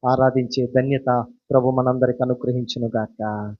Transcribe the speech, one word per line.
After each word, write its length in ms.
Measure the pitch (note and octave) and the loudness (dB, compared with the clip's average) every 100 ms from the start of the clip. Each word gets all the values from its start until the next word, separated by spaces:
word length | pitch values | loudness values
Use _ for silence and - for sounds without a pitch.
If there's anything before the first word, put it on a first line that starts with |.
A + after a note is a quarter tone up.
| B2+ | 2
ఆరాధించే 580 | B2+ C3 B2+ B2 - B2 | 4 4 2 -2 -2 0
ధన్యత 600 | B2+ C3 C#3 C3 B2 A#2+ - _ | 0 2 0 0 0 -2 -12 _
ప్రభు 200 | C3+ B2+ | 2 2
మనందరికి 520 | C3 B2+ B2+ B2 B2 | 0 0 2 0 0
అనుగ్రహించునుగాక. 1300 | B2+ B2 B2 B2 A#2+ - A#2 A#2 G#2+ _ G#2+ G#2+ G#2 | -2 -2 -2 -4 -4 -4 -4 -2 -6 _ -6 -6 -8